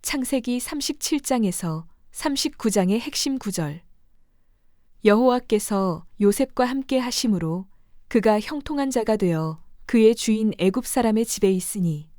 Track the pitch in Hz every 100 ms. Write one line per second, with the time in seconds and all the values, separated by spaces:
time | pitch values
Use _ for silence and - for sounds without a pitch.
0 | - 285 254 269 240 247 - 302 - 294
1 | - 302 - 254 208 175 170 160 165 -
2 | - - 311 277 302 - 220 202 185 214
3 | 285 - 294 269 208 185 151 151 - -
4 | _ _ _ _ _ _ _ _ _ -
5 | 208 208 254 247 - 214 - 202 190 165
6 | - - 202 202 262 - 247 269 262 262
7 | 247 - 240 190 165 175 190 - _ -
8 | - 233 214 214 214 302 - 294 269 247
9 | 220 214 190 160 160 160 - - - 233
10 | 220 233 - 220 220 - 180 220 247 -
11 | 226 220 226 - 196 190 - 208 170 151
12 | 156